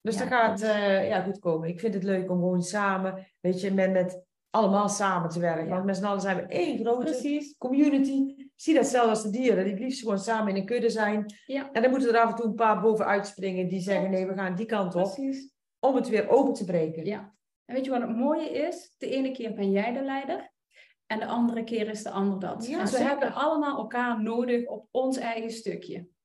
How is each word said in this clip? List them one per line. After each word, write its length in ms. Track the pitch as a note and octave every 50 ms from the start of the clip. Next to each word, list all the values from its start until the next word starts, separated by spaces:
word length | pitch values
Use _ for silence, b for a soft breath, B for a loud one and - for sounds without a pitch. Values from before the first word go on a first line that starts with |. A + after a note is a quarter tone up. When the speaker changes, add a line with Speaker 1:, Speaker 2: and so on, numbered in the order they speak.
Speaker 1:
dus 120 | _ A3 A3
Speaker 2:
Ja, 60 | G3
Speaker 1:
dat 100 | B3+ -
gaat, 300 | B3+ A#3+ A3+ G#3+ G3 G3
Speaker 2:
klopt. 120 | A3 A3 G#3+
Speaker 1:
eh, 320 | G#3 G3+ G3+ G3 F#3+ F#3
ja, 140 | - G#3 F#3
goed 180 | F3+ G3 G3 -
komen. 300 | - F3 D#3+ D#3+ E3 E3+
Ik 100 | F3 E3+
vind 140 | A3 A3 G3
het 100 | G3 F3+
leuk 260 | G3 F#3+ F#3 F#3 F#3
om 60 | F3+
gewoon 240 | F3 E3+ F3+ F#3 F3+
samen, 680 | F3 - G#3 G#3 G3+ G3 F#3+ F#3 F#3+ F#3+ F#3+ F#3+ F#3+ _ _ _
weet 220 | - F3+ F#3 F#3
je, 100 | F#3+ G3 G3
met, 180 | F#3+ F#3+ F#3+
met 300 | F#3+ F#3 F3+ F3+ - - - _ _ _ _ _
allemaal 400 | - A3 G#3+ F#3+ G3 G3+ G3+ G3
samen 400 | G3+ - G3+ F#3+ F#3 F3 E3+ E3
te 100 | E3 F3
werken. 260 | E3+ E3+ E3 D#3+ D#3+
Speaker 2:
Ja. 40 | -
Speaker 1:
Want 160 | F#3 F#3 F#3+
met 120 | G3 F#3+
z'n 80 | F3+ G3+
allen 160 | G3+ G3+ G3
zijn 140 | F#3 G3 F#3
we 40 | F3 -
één 340 | - - - F4+ D4+ B3 G#3+
grote 240 | - A#3 A#3 B3+ -
Speaker 2:
Precies. 520 | D#4+ C4 B3+ - C#4+ D4 D4 D4 - -
Speaker 1:
community. 760 | _ - B3 C4+ C#4 D4 D4 C#4 C4+ C4+ C4+ C4+ C4+ C4+ C4+ -
Ik 140 | - - - _
zie 180 | _ - D#4+ D#4
dat 120 | C4+ -
zelfs 220 | - A#3+ B3+ A#3+ A3
als 140 | G#3+ G#3+ G#3+
de 60 | G#3
dieren, 340 | G3 B3 C4 B3 G3 F3+ F#3+
die 100 | G#3 G3
het 80 | F#3+
liefst 180 | B3+ C4 C4 -
gewoon 200 | G#3+ G#3+ G3+ G3
samen 340 | F#3+ A3+ A3+ A3 G#3+ G3+ F#3+
in 40 | G3
een 40 | F#3+
kudde 240 | - A#3+ A#3+ A#3+ A3+
zijn. 360 | G3 A3 G#3+ G#3 G#3+ G#3+ G#3 B B B B
Speaker 2:
Ja. 260 | - C4+ C#4 - -
Speaker 1:
En 100 | - B3+
dan 100 | A3+ C4
moeten 180 | B3+ C4+ C4 A#3
er 120 | A3+ A#3
af 80 | A#3 A3
en 60 | -
toe 100 | - A#3+
een 100 | A3 G3
paar 260 | - A3+ A3 G#3+ F#3
bovenuit 460 | F#3+ A3+ G#3+ - - - G3+ G3 G3+
springen 400 | - - - F#3+ F#3+ F#3 F#3 F#3
die 140 | E3+ F#3 F#3+
zeggen, 220 | F3 G3+ G3 F#3+ F#3+ G3
Speaker 2:
Klopt. 80 | F#3+ F#3
Speaker 1:
"Nee, 80 | F#3
we 60 | F#3+ F#3+ G3
gaan 140 | F#3+ F#3 F3+
die 100 | F3+ A3+
kant 300 | A3 A3+ G#3 F#3+ F3 E3+
op." 60 | F3 F#3 G3 -
Speaker 2:
Precies. 380 | - C4+ C4+ C4+ C4+ C4+ - _ _ _ _ _ _
Speaker 1:
Om 160 | - C4+ C4+
het 140 | C4 - -
weer 200 | G#3+ G3+ - -
open 240 | - C4+ C#4+ C#4 -
te 120 | - G3+
breken. 400 | F3 F3+ E3+ D#3+ D#3 D#3+ D#3+ D#3+
Speaker 2:
Ja. 280 | F#3+ G#3 G3+ - - _ _ _ _ _ _ _
En 100 | - B3
weet 100 | C4+ C4
je 60 | C4+
wat 100 | B3+ A#3+
het 140 | A#3 A3+ A3+
mooie 340 | A#3 C4 D4 D#4 E4 D#4 -
is? 460 | - - - F4 F4+ - - _ _
De 120 | _ - -
ene 220 | B3+ C4+ C4+ C4
keer 220 | B3+ - A#3 A3 G3+
ben 180 | G3+ G3+ G3
jij 220 | G3 G3 G#3 A#3+ B3
de 80 | C#4 C4+
leider 480 | C4+ C4+ C4+ C#4 - E4+ - - - _ _ _ b b b b b b _ _
en 140 | _ A3 A3
de 60 | G#3+
andere 380 | - A3+ A#3+ A#3+ A#3 A#3 A3+ A3+
keer 240 | - A#3 A3 G#3+ A3
is 140 | G#3+ G#3 -
de 60 | -
ander 300 | - G3 G3 G3+ F#3+ F#3
dat. 280 | F#3 - - - A3+
Speaker 1:
Ja, 100 | B3 D4+
Speaker 2:
En 60 | E4+ -
we 60 | -
Speaker 1:
zeker. 180 | B3 B3+ -
Speaker 2:
hebben 260 | C4+ C#4+ C#4 C#4 - -
allemaal 440 | - C#4 D#4 D#4+ D4+ D4 C#4+ C4+
elkaar 440 | A3+ G#3+ - - B3 B3 B3 A#3 A3
nodig 460 | G#3+ A3+ A3+ A#3+ A#3+ A#3+ A#3+ A#3+ A#3+
op 200 | - G#3+ G#3 - _
ons 260 | - B3+ C4 C4 C4
eigen 340 | A#3+ A#3+ A#3 A3+ A3+ A3+ A3+
stukje. 560 | A3+ - - G3 E3+ F3 - - F#3 - F3 - _ _